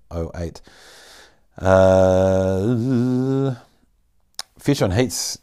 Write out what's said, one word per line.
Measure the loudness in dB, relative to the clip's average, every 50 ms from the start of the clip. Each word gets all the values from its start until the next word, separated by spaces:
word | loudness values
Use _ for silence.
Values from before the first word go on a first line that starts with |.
| _ -14
oh | -10 -10 -10 -8 -10
eight. | -10 -12 -12 -12 -16 -20 -20 -20 -20 -20 -20 -20 -20 -20 -20 -20 -20 -20 _ _ _ _ _ _
Uh, | -6 0 2 4 6 6 6 6 4 4 4 4 4 2 2 2 0 0 0 -2 -2 -2 -2 -2 -2 -2 -2 -2 -2 -2 -2 -2 -2 -2 -2 -2 -2 -2 -4 -4 -8 -12 _ _ _ _ _ _ _ _ _ _ _ _ _ _ -20 -20 _ _ -6
Fish | -2 -2 0 0
on | 0 0
Heat's | 0 0 -2 -2 -4 -6 -8 -8 -10 -12